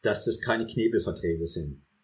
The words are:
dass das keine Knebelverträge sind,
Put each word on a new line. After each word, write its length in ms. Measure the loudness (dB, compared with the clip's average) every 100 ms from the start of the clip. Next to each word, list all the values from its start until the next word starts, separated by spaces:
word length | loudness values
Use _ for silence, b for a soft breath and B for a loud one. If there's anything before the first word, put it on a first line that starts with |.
dass 240 | 0 2 2
das 160 | 0
keine 240 | 0 0 0
Knebelverträge 840 | 2 2 2 0 -2 -2 -2 -2
sind, 360 | -4 -6 -10 _ _